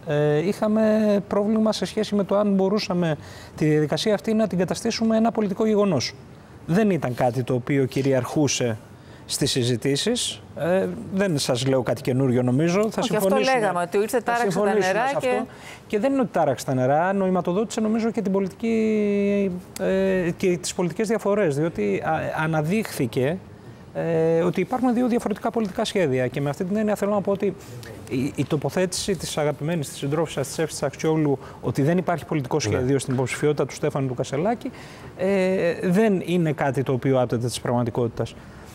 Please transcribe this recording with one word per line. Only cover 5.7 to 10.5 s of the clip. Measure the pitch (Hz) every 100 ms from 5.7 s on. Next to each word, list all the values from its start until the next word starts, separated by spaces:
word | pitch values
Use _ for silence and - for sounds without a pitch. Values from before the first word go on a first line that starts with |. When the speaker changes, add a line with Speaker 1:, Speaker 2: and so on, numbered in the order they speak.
| 208 202 139 - - - - - - -
Speaker 1:
Δεν | 175 214
ήταν | 165 127
κάτι | 117 131 123
το | 120
οποίο | 127 120 139 127
κυριαρχούσε | 143 135 127 120 160 143 - 123 110 - - - - -
στις | - 143
συζητήσεις. | 135 120 117 139 139 214 240 - - -